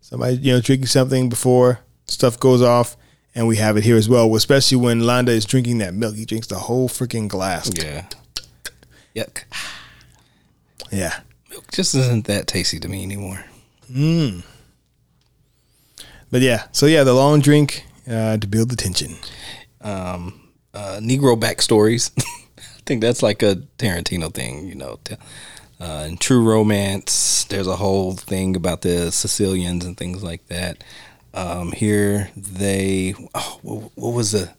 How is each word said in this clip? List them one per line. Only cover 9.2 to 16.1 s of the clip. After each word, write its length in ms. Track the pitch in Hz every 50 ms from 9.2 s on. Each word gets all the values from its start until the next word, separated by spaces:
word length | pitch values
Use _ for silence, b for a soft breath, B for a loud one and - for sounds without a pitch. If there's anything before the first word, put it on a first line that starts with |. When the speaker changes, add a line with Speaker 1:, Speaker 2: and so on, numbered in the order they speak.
| 110 - _ - - _ B B B B B B B B B B B B B B B B B B B B _ _ _ _ _ _ - -
Speaker 1:
Yeah. 300 | - 98 90 82 80 - - _ _ _ _ _
Speaker 2:
Milk 220 | - - - _
just 240 | - - 190 - -
isn't 320 | 135 131 123 123 113 101
that 220 | - 104 98 - -
tasty 320 | - 95 92 - - 82
to 80 | 85 85
me 140 | 98 98 95
anymore. 400 | 92 101 101 101 92 95 95 - b b b b b b b _ _ 127
Speaker 1:
Mm. 500 | 131 143 156 165 170 160 127 98 87 87 b b b b b b _ _ _ _ _ _ _ _ _ _ _ _ _ _ _ _ _ _ _ _ B B B B B B B